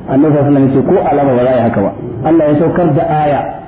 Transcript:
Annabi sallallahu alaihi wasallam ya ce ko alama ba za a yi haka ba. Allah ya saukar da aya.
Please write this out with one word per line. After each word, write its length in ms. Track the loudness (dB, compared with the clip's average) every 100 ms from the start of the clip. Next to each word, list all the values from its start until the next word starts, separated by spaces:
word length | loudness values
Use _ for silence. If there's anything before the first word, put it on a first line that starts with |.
Annabi 300 | -2 0 2
sallallahu 40 | 2
alaihi 0 |
wasallam 280 | 2 2 2
ya 80 |
ce 80 | 2
ko 140 | 2 0
alama 320 | 0 0 0
ba 80 | 2
za 60 | 2
a 60 | 2
yi 60 |
haka 200 | 0 0
ba. 100 | -4 -4 -10 -6
Allah 240 | 0 2 2
ya 100 | 2
saukar 320 | 0 0 0
da 140 | 0 0
aya. 300 | -2 0 -2 -4 -10